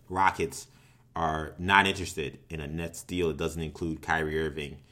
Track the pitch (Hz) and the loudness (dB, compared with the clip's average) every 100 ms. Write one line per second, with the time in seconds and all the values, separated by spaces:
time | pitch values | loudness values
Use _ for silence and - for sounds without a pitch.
0 | - 92 95 - 82 - - - - - | -6 2 2 2 -2 -6 -16 -20 -20 -20
1 | _ - 82 78 76 - 90 98 98 95 | _ -2 -2 -2 -4 -4 6 8 8 2
2 | 85 - 69 67 - 80 73 80 82 - | -4 -4 -6 -8 -10 -8 -6 -6 -6 -8
3 | - 90 82 76 82 78 80 76 85 78 | -6 0 0 2 -2 -2 -6 -4 -4 -4
4 | - 80 78 78 80 73 71 69 - | -2 -2 0 -2 -2 -4 -8 -10 -20